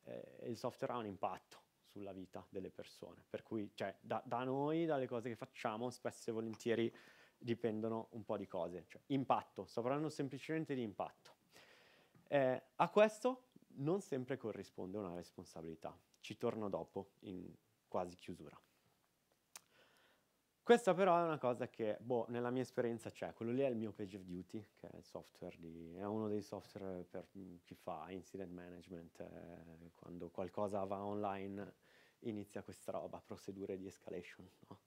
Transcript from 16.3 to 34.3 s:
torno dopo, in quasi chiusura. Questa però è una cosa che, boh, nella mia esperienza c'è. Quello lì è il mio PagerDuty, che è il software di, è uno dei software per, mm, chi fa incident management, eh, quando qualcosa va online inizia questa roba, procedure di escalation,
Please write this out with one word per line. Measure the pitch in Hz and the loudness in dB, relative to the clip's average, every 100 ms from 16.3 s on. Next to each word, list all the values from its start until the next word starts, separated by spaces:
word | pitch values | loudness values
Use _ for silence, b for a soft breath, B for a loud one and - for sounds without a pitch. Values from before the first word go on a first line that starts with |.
| 104 | -2
torno | 120 110 104 | 0 0 -2
dopo, | 87 82 98 95 _ | -2 -4 -6 -8 _
in | 110 92 87 - _ _ _ | -10 -8 -10 -14 _ _ _
quasi | 101 90 90 | -2 -2 -6
chiusura. | - 87 76 - _ _ _ _ _ _ _ _ _ - b b b b b b b _ _ _ | -12 -12 -12 -16 _ _ _ _ _ _ _ _ _ -20 b b b b b b b _ _ _
Questa | - 233 214 | 8 10 10
però | 170 190 170 | 8 8 8
è | |
una | 170 151 | 6 4
cosa | 123 117 123 | 2 2 -2
che, | - 110 - | 0 0 0
boh, | 113 123 113 | 0 0 2
nella | 120 123 | 0 2
mia | 127 | 2
esperienza | 123 - 120 117 - | 2 2 2 0 -6
c'è. | - 90 | -6 -6
Quello | - 113 | -2 0
lì | 123 | 2
è | 139 | 2
il | 113 | 2
mio | 110 | -2
PagerDuty, | 98 101 98 92 90 92 110 104 _ | -4 -6 -6 -6 -8 -6 -8 -10 _
che | 92 | -14
è | 85 | -14
il | |
software | - 95 - - 87 87 | -12 -12 -12 -12 -12 -10
di, | 82 82 82 | -12 -12 -12
è | 87 101 | -6 -2
uno | 110 107 | 0 0
dei | 104 | 0
software | 101 98 - 104 95 90 | -2 -8 -8 -8 -6 -6
per, | 87 95 82 98 | -6 -10 -10 -14
mm, | 92 87 | -14 -14
chi | - | -16
fa | 90 - 80 80 | -12 -6 -6 -6
incident | 95 87 95 90 | -8 -8 -8 -8
management, | 87 90 87 87 87 82 - | -8 -10 -14 -12 -12 -12 -12
eh, | 87 85 85 85 82 82 85 | -12 -10 -14 -14 -16 -16 -18
quando | - - 87 85 | -16 -12 -8 -6
qualcosa | - 92 - 104 101 | -4 -2 0 2 2
va | 95 98 | 0 0
online | 101 104 104 98 98 98 98 - B B B B | 0 0 0 -2 -4 -4 -8 -12 B B B B
inizia | 120 104 101 104 | -4 -4 -4 -8
questa | 98 92 - | -8 -10 -4
roba, | 92 85 87 | -4 -4 -8
procedure | - 95 - 98 98 95 | -10 -8 -8 -4 -4 -4
di | 95 | -4
escalation, | - - 90 - | -8 -6 -6 -6